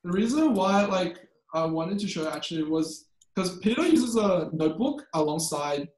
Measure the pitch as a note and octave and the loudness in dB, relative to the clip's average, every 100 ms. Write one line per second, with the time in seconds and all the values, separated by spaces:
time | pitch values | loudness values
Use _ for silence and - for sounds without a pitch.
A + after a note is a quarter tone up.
0 | F3 F#3 A#3 D4 D#4 G3 F#3+ G3 G3+ F#3 | -2 -2 0 2 2 2 2 2 2 0
1 | F3 - - _ _ D#3+ E3 D#3+ E3+ G3+ | -2 -6 -20 _ _ -2 -2 -2 -2 -4
2 | G3+ F3 D#3 D#3 - E3 D3+ D#3+ D#3 - | -4 -4 -4 -6 -6 -4 -2 0 -2 -8
3 | _ _ _ - F3+ - G#3+ B3+ E4+ B3 | _ _ _ -4 -4 0 0 2 4 4
4 | B3 A3 G3+ F3+ D#3 D#3 D#3 D#3+ C4+ D4 | 4 2 4 2 0 0 0 2 -2 -2
5 | - D#3+ D3+ D3+ D#3+ D3 D3 C#3+ C#3+ | -4 0 0 0 -2 -4 -2 -4 -6